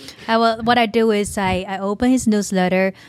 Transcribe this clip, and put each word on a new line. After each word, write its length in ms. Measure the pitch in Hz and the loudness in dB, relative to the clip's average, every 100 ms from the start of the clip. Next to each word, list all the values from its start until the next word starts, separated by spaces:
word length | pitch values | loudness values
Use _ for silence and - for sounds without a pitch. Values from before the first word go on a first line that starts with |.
| - - - | -20 -16 -2
I 80 | 226 | 2
will, 200 | 226 220 | 2 0
what 140 | 226 240 | 0 2
I 80 | 226 | 2
do 260 | 233 226 | 2 2
is 260 | 208 208 - | 2 -2 -2
I, 260 | 190 185 190 | -2 -2 -4
I 120 | 190 | -6
open 300 | 196 208 247 | -6 -2 2
his 160 | 254 240 | 2 2
newsletter, 640 | 214 202 190 180 185 190 185 | 0 0 0 2 2 0 -4